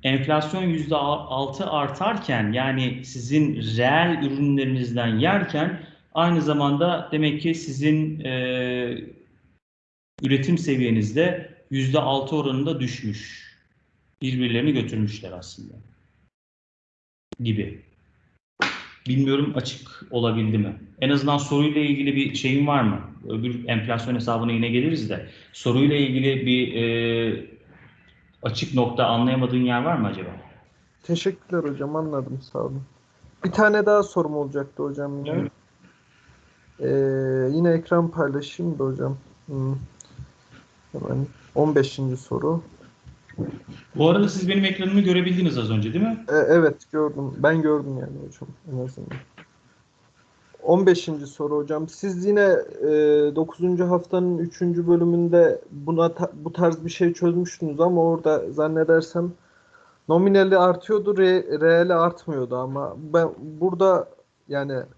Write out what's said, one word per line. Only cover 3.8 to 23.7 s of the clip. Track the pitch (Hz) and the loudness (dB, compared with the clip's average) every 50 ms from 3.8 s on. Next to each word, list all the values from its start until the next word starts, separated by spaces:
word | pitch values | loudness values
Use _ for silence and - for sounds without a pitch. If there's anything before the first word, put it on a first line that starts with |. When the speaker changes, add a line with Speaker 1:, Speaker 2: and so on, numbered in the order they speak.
| 123 127 139 160 170 175 170 143 143 | 4 4 4 4 4 2 0 0 -2
Speaker 1:
ürünlerinizden | 139 135 139 143 143 139 139 135 131 131 131 123 117 120 120 120 117 110 110 | -4 -2 0 0 2 2 2 0 0 0 -2 -2 -2 -2 -2 0 0 0 2
yerken | 131 170 196 202 180 170 - 147 156 185 180 - - - - _ _ _ _ | 2 2 2 2 0 -2 -2 -2 -2 -2 -4 -6 -12 -16 -20 _ _ _ _
aynı | 156 165 175 170 165 143 | 0 2 2 2 2 2
zamanda | 147 151 147 147 139 143 143 165 175 175 156 - - 156 | 2 0 2 2 2 2 2 2 0 0 -2 -4 -4 -2
demek | 151 156 151 143 151 | 0 0 0 0 0
ki | 151 165 165 | -2 -2 -2
sizin, | 165 - 160 135 131 139 151 156 156 156 156 156 151 | -2 -4 -10 -8 -2 2 2 2 2 0 -2 -4 -6
e, | 151 135 131 127 127 127 127 127 127 123 123 123 123 120 120 - - - - - _ _ _ _ _ _ _ _ _ _ _ _ _ _ _ _ _ _ _ - 139 | -6 -6 -4 -4 -4 -4 -4 -4 -2 -4 -2 -4 -4 -4 -6 -8 -12 -16 -18 -20 _ _ _ _ _ _ _ _ _ _ _ _ _ _ _ _ _ _ _ -6 -2
üretim | 135 135 135 135 - 175 165 | 0 2 2 2 0 0 0
seviyenizde | - - 139 127 127 117 113 110 104 104 107 143 165 180 180 - - - - _ _ _ | 0 0 0 0 2 2 2 0 0 0 0 0 0 0 0 -4 -8 -14 -20 _ _ _
yüzde | 135 135 131 131 131 151 | -4 -4 -2 0 0 0
altı | 143 131 135 139 135 - 160 | 0 2 0 -2 -2 -2 -4
oranında | 151 143 139 131 131 143 156 160 131 | -2 -2 -2 -2 -2 -2 -2 -4 -4
düşmüş. | 131 110 - - - 110 101 - - - - - - - - _ _ _ _ _ _ _ _ _ _ _ _ _ - | -4 -6 -8 -8 -8 -8 -8 -8 -12 -16 -18 -20 -20 -20 -20 _ _ _ _ _ _ _ _ _ _ _ _ _ -6
Birbirlerini | 131 127 127 123 120 117 117 123 156 143 | -4 -2 -2 -2 0 0 2 2 2 0
götürmüşler | 127 110 - - 107 107 104 - - - 92 90 | 0 -2 -2 -2 -2 -2 -2 -4 -8 -12 -14 -14
aslında. | 87 85 - - - - - - - - - _ _ _ _ _ _ _ _ _ _ _ _ _ _ _ _ _ _ _ _ _ _ _ _ _ _ _ _ - _ | -14 -16 -16 -18 -18 -18 -20 -20 -20 -20 -20 _ _ _ _ _ _ _ _ _ _ _ _ _ _ _ _ _ _ _ _ _ _ _ _ _ _ _ _ -12 _
Gibi. | 120 113 107 101 98 95 - - - _ _ _ _ _ _ _ _ _ _ _ _ _ _ _ - - - - - - - - _ 123 | -4 -2 -2 -2 -4 -6 -10 -16 -20 _ _ _ _ _ _ _ _ _ _ _ _ _ _ _ -6 -4 -4 -8 -14 -18 -20 -14 _ -2
Bilmiyorum | 127 131 139 135 135 139 147 - - | 0 0 2 2 2 0 0 0 -2
açık | 135 120 - - - - - - - - - | -4 -6 -6 -10 -12 -16 -20 -20 -20 -16 -6
olabildi | - 120 117 113 110 113 110 107 107 107 | -4 0 0 2 2 2 0 2 2 0
mi? | 104 101 - - - - - - | 0 0 -4 -10 -14 -20 -8 -4
En | - 135 | 0 2
azından | 143 139 135 143 147 143 | 2 2 2 2 0 0
soruyla | 143 143 147 143 147 151 147 151 | 0 0 0 2 2 2 2 0
ilgili | 151 147 143 139 139 139 135 | 0 0 0 0 0 -2 0
bir | 135 143 131 - | 0 -2 -2 -4
şeyin | - - 131 131 139 143 | -4 -2 0 0 2 2
var | 147 143 139 123 | 2 2 2 2
mı? | 107 98 95 - - - - - - | 2 0 -2 -6 -12 -16 -18 -12 -8
Öbür | 113 110 113 123 120 117 - | -6 -4 -4 -4 -6 -6 -6
enflasyon | - | -4